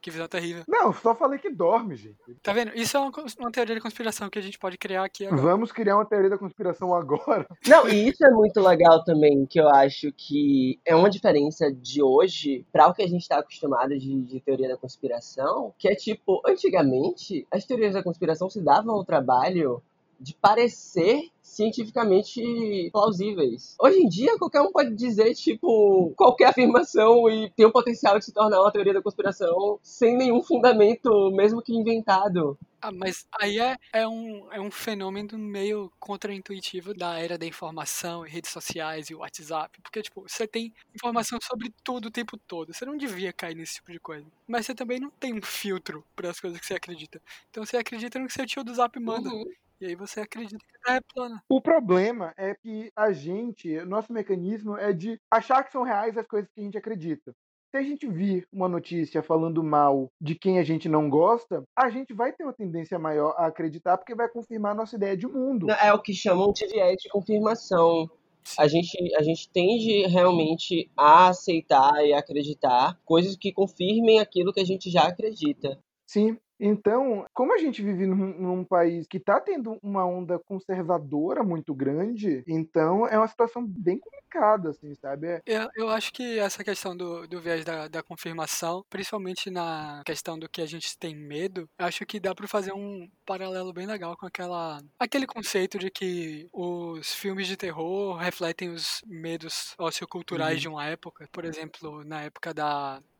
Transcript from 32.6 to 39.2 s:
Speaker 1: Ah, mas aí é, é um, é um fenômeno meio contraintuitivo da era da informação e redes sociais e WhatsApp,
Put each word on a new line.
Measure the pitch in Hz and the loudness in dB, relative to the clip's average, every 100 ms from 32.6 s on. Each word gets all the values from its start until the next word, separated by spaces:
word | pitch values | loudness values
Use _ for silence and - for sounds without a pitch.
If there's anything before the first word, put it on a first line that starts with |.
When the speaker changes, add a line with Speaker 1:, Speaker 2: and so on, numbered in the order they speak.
| - _ | -16 _
Speaker 1:
Ah, | 220 | -12
mas | 185 190 180 - - | -6 -8 -8 -12 -4
aí | 208 208 | -2 0
é, | 247 254 _ | -2 -4 _
é | 220 220 | -2 -2
um, | 226 226 208 196 | -6 -12 -14 -12
é | 214 | -10
um | 202 | -10
fenômeno | - - 208 190 196 208 220 | -8 -8 -6 -6 -8 -10 -10
meio | 208 202 202 214 190 _ | -10 -6 -4 -4 -8 _
contraintuitivo | - 196 208 196 - 196 - 185 175 | -12 -10 -8 -10 -12 -12 -10 -10 -12
da | 196 175 170 | -8 -6 -6
era | 170 175 | -6 -6
da | 165 | -10
informação | - 165 160 143 - 175 170 160 | -10 -12 -10 -8 -8 -8 -10 -12
e | |
redes | 165 - | -14 -12
sociais | 170 - 170 156 156 151 | -12 -10 -8 -8 -10 -14
e | |
WhatsApp, | 160 | -14